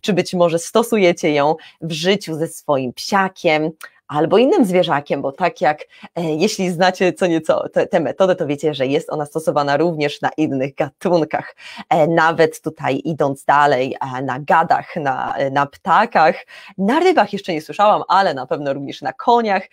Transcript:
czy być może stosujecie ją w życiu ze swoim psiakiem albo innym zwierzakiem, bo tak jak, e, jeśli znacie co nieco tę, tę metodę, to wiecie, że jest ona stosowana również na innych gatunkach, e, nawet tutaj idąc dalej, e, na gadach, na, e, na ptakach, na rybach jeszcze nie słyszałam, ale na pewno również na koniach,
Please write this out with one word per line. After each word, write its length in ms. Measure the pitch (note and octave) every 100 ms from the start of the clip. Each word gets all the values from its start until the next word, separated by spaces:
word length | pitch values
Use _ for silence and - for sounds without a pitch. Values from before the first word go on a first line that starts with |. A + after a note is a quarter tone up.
czy 120 | -
być 220 | F3 -
może 240 | F3+ F3 E3+
stosujecie 720 | - A3+ A#3 A3 F3+ E3+ E3+
ją 240 | D3 C#3+ D#3+ - -
w 120 | D#3+
życiu 420 | D#3 F3 G3+ F3+
ze 140 | D#3+ D#3+
swoim 440 | - - C#3 B2+
psiakiem 800 | - - G3 F#3+ - F3 D#3 D#3 D#3+ - _ -
albo 300 | C#3+ D#3+ F#3
innym 260 | C4 G4
zwierzakiem, 580 | G#3 F3+ E3+ C#3+ C#3+ D3
bo 100 | C#3
tak 280 | C#3 F3+ E3+
jak, 220 | E3 D3+ - - -
e, 80 | -
jeśli 480 | E3+ D#3 F3+ - F#3
znacie 420 | E3+ F#3 F#3 F#3
co 140 | E3+ F3+
nieco 420 | D#3+ D#3+ - -
tę, 180 | - D3
tę 140 | F#3
metodę, 360 | C#3 - F#3+ F3
to 100 | D3
wiecie, 280 | D3 D#3+
że 120 | C#3 C3
jest 240 | C#3 -
ona 160 | D3+ D3
stosowana 500 | D#3+ D#3+ D3 C#3+ C#3+
również 440 | E3+ D#3 D3 -
na 100 | C#3 -
innych 380 | D#3 C3+ C3+
gatunkach, 840 | - D3 _ G3 E3+ D3+ - - - - - -
e, 180 | F3+ D3+
nawet 560 | E3 D#3+ D#3+ D#3+ -
tutaj 380 | D#3+ D#3 C#3 C3+
idąc 400 | - D#3 C#3+ C#3
dalej, 520 | - C#3+ D3 C3 C3 - C3+ B2+
e, 60 |
na 180 | C3+ B2+
gadach, 560 | D3 F3+ E3 C3 - -
na, 400 | C#3+ C3 - -
e, 140 | C#3
na 160 | C#3 C#3
ptakach, 720 | - F#3+ F3 A3 F#3 D#3+ F#3 - - - -
na 220 | F#3+ D4
rybach 320 | F4+ E4 G#3
jeszcze 200 | G3+ -
nie 100 | D#3
słyszałam, 400 | - D3+ G#3 F3+ -
ale 260 | F#3 F#3+
na 120 | C3+ B2+
pewno 260 | D3+ C#3+
również 300 | C#3 C3+ B2+
na 100 | C3+
koniach, 500 | - - A#3+ A3+ F#3+ -